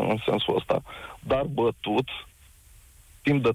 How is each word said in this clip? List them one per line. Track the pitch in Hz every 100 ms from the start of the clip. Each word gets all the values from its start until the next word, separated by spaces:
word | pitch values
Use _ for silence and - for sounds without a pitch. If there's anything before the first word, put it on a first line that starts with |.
| 101
în | 110 -
sensul | 101 - -
ăsta, | - - - - - -
dar | - 135
bătut, | 139 135 117 - - 107 131 - - - - - - - - - - -
timp | - 143
de | 117